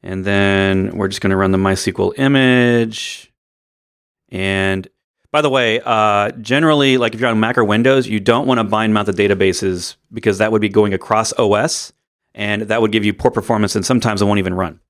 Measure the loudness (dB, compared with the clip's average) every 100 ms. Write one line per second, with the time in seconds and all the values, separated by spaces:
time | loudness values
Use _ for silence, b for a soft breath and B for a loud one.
0 | -8 -8 -2 0 2 2 2 0 -2 -4
1 | -6 -2 -2 0 2 2 0 0 -4 -2
2 | -4 0 0 2 2 4 4 2 0 -6
3 | -12 -14 -18 _ _ _ _ _ _ _
4 | _ _ _ -6 -4 -2 0 -2 -6 _
5 | _ _ _ 0 2 2 2 0 0 2
6 | 2 2 0 -6 -2 0 2 4 4 2
7 | 0 -2 -2 0 0 0 2 2 2 2
8 | 0 -2 0 0 2 0 0 0 0 0
9 | -2 0 0 2 0 0 -4 -4 -8 -16
10 | _ -4 -2 0 0 2 2 2 2 0
11 | 0 0 0 0 2 2 0 -4 -12 _
12 | _ _ _ -10 -6 -4 -2 0 2 2
13 | 0 0 0 0 -2 0 0 -2 0 0
14 | 0 0 0 0 0 -4 -6 -8 _